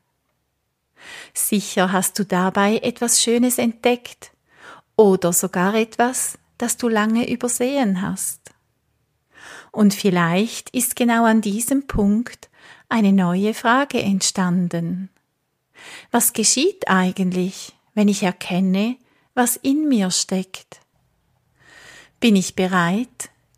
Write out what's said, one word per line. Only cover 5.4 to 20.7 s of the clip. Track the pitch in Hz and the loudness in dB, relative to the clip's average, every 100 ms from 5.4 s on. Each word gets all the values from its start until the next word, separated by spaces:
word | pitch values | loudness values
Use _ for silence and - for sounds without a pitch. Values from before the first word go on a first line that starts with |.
| 190 190 185 220 | -2 -2 0 0
etwas, | 220 - 240 254 - - _ - | -2 0 0 -2 -6 -10 _ -6
das | 240 - | -6 -2
du | 240 | -2
lange | 220 214 226 - | 0 0 0 -2
übersehen | 233 240 - 254 285 220 185 | -4 -4 -2 -2 0 0 0
hast. | 196 190 - - - _ _ _ _ _ _ _ _ - - - - | -2 -6 -8 -10 -16 _ _ _ _ _ _ _ _ -20 -20 -20 -8
Und | - 208 | 2 2
vielleicht | 202 208 175 170 180 226 - - | 4 0 2 2 0 -2 -6 -8
ist | 254 - - | -4 -4 0
genau | 240 233 | 2 4
an | 226 220 | 4 4
diesem | 208 208 240 277 277 | 0 -2 -2 -2 -2
Punkt | - 202 208 240 - - _ - - - | 0 2 2 -2 -10 -20 _ -20 -18 -4
eine | 226 202 | 2 4
neue | 196 175 180 208 | 4 2 2 0
Frage | 226 226 254 285 247 | 0 2 2 0 -2
entstanden. | 196 190 - - 180 180 175 170 170 180 190 _ _ _ _ _ _ - - - - | 0 0 -2 -2 0 0 0 -2 -4 -6 -10 _ _ _ _ _ _ -20 -20 -20 -4
Was | 240 - | 0 0
geschieht | - 202 254 349 392 - | 0 0 2 0 0 0
eigentlich, | 190 185 180 180 180 185 - - - _ | 2 2 0 -2 -2 -4 -6 -16 -20 _
wenn | 214 208 | 0 2
ich | 202 | 2
erkenne, | 185 180 - 180 190 190 220 254 _ _ _ 254 | -2 -4 -4 0 2 0 -2 -4 _ _ _ -2
was | 240 - | 0 0
in | 269 285 302 | -2 0 2
mir | 233 185 | 2 0
steckt? | - - 190 185 - - | -2 -2 -4 -6 -12 -20